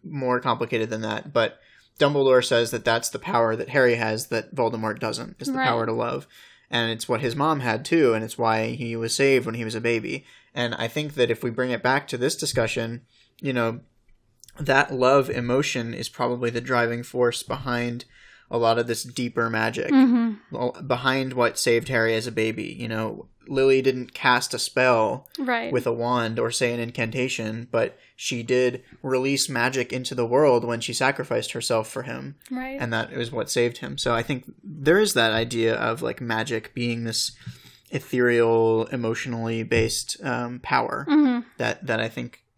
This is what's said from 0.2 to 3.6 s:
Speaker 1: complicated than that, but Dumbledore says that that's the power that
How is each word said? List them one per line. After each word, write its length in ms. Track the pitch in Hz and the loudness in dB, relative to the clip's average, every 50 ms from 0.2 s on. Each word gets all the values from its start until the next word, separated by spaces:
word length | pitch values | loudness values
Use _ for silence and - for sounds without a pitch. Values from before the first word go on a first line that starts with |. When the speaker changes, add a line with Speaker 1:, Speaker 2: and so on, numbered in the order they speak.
| 131 123 123 123 | -2 0 0 0
Speaker 1:
complicated 500 | - 131 117 - 120 113 131 120 113 113 | 0 0 -2 -2 -2 -2 0 -2 -2 -2
than 120 | 110 110 | -4 -6
that, 300 | 110 107 107 107 - 147 - | -4 -4 -6 -6 -6 -2 0
but 260 | 120 113 - - _ _ _ _ _ _ _ _ - | 2 2 0 -2 _ _ _ _ _ _ _ _ 2
Dumbledore 440 | 151 143 147 143 135 135 127 127 120 | 2 2 4 4 4 6 6 6 6
says 260 | - 131 117 120 113 | 4 2 2 2 2
that 140 | - 113 - | -2 -2 0
that's 240 | 123 113 120 - - | 2 0 2 0 -4
the 100 | - - | -6 -6
power 360 | - - 151 117 117 113 110 | -6 0 2 2 4 4 2
that 140 | 117 | -2